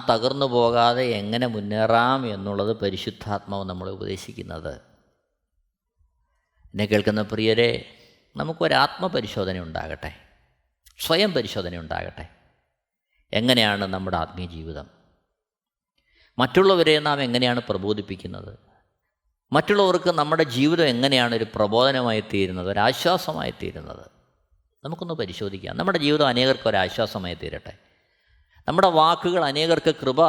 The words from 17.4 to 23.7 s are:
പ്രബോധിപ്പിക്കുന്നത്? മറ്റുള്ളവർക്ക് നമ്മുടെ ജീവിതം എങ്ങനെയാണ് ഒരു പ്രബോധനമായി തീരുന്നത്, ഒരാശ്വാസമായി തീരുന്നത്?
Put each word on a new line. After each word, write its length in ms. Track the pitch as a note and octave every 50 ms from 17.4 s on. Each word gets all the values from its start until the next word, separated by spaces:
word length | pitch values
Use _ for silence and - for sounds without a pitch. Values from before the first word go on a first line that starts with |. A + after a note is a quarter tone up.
| B2+ B2 B2 B2
പ്രബോധിപ്പിക്കുന്നത്? 920 | A#2 - G2+ F#2+ F#2+ G#2 G#2+ G2+ G2 - G2 F#2 - F2+ F#2+ F#2+ - - G#2 - _ _ _ _ _ _ _ _ _ _ _ _ _ _ _ _ _ -
മറ്റുള്ളവർക്ക് 580 | B2+ D3+ - - G#3 G3+ G3 F#3 F3 F3+ - F3
നമ്മുടെ 340 | E3+ D#3+ D3 D3+ D#3+ D#3+ D#3+
ജീവിതം 420 | C3+ A#2+ B2+ C#3 D3+ E3+ E3+ E3
എങ്ങനെയാണ് 460 | C#3 A#2+ A#2+ B2+ C#3+ C#3 B2+ A#2+ A#2+ A#2
ഒരു 120 | A2+ A2+ A2
പ്രബോധനമായി 720 | - A2 G#2+ G2+ G#2+ A#2 B2+ C3+ C3+ C3 B2 A#2+ A2 G#2+
തീരുന്നത്, 460 | G2+ - - G2+ F#2+ F2+ F2+ F#2 F2+ F#2+
ഒരാശ്വാസമായി 840 | G2+ G2+ G#2 A#2+ C3 - - E3+ F#3 F#3 - - D#3 D#3 - A#2+
തീരുന്നത്? 520 | - - - F2